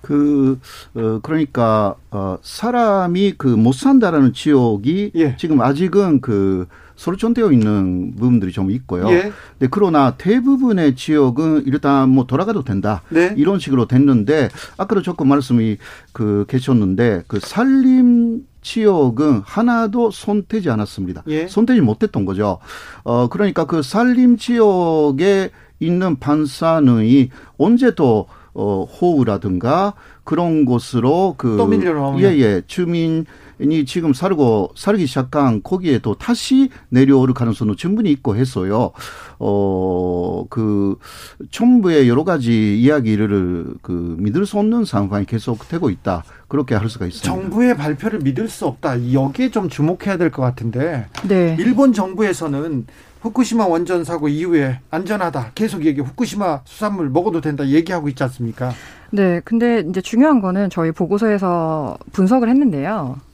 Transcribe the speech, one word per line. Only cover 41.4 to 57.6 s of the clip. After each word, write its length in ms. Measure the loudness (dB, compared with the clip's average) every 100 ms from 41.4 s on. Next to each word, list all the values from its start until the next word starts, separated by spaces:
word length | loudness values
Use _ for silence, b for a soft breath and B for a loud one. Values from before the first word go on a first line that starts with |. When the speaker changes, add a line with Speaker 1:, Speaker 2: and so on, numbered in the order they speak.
| -18
Speaker 1:
정부의 560 | -2 4 4 4 4 4
여러 160 | 4
가지 560 | 0 -2 0 2 2 4
이야기를 960 | 4 2 0 0 0 0 -2 -4 -8 -12
그 340 | -8 -8 -6 -4
믿을 280 | -2 -2 -2
수 120 | -2
없는 280 | 0 0 -2
상황이 400 | -2 -2 -4 -4
계속되고 640 | -6 -6 -8 -8 -4 -2
있다. 340 | -2 -4 -6 b b _
그렇게 260 | -4 -2
할 140 | -2 -2
수가 180 | -6 -10
있습니다. 240 | -6 -6
Speaker 2:
정부의 460 | -6 -4 0 0 0
발표를 440 | -4 -6 -6 -4
믿을 280 | -2 -2 -6
수 180 | -6 -6
없다. 460 | -4 -6 -4 0
여기에 400 | 0 0 -2 -2
좀 160 | -2 -6
주목해야 500 | -2 -2 -2 -4 -2
될 120 | -4
것 100 | -2
같은데. 680 | -4 -4 -6 -4 -4 -4 -8 -10 -2
Speaker 3:
네. 300 | 2 2 0
Speaker 2:
일본 320 | 0 4 2
정부에서는 960 | 2 -4 -2 -2 -2 -6 -6 -6 -8 -8 b b b
후쿠시마 440 | -6 -2 0 0 0
원전 380 | 0 -2 -4
사고 240 | -4 -4 -2
이후에 540 | -2 0 0 0 -4 _
안전하다. 600 | -8 -4 -4 -4 -6 -10 -4
계속 280 | -4 0 -2
얘기, 140 | -2
후쿠시마 640 | -6 -6 -6 -4 -4 -4
수산물 460 | -10 -8 -6 -4 -2
먹어도 320 | -2 -2 -4
된다 260 | -4 -4